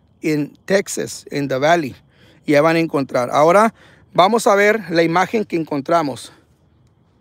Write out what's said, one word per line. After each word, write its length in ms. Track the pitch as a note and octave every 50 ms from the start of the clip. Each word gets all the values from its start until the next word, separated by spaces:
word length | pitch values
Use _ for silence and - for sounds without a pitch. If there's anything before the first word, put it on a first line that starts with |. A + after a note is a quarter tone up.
| _ _ _ _
in 360 | - E3+ D#3 D3 D3 D3 - _ _
Texas, 640 | - F#3+ G3+ G3+ - - - D#2 - - - - -
in 200 | - C#3+ C#3+ C3+
the 80 | C3+ C3
Valley. 360 | C3+ D3+ E3+ F3 D#3 B2+ G#2 - _ _ _ _ _ _ _ _ -
Y 80 | - D3
ya 80 | C#3+
van 160 | D3 E3 E3 E3
a 20 |
encontrar. 520 | E3 D#3 - D3 C3+ B2 - C3 B2 - -
Ahora 400 | C3+ D3+ E3 F3 G3+ A3 A3+ - _ - - _ _ _ _ -
vamos 340 | E3 F3 G3 A3+ A#3 - B3
a 80 | G3+
ver 340 | G3 G3+ G#3 G#3+ A3 F#3+ D#3+
la 120 | F3+ E3 E3
imagen 400 | E3 E3 F3+ F#3 - - - -
que 140 | - - E3+
encontramos. 720 | D#3+ - D#3 C#3+ C3 - E3+ E3+ D#3+ C#3 B2 - - - - _ _ _ _ _ _ _ _ _ _ _ _ _ _ _ _ _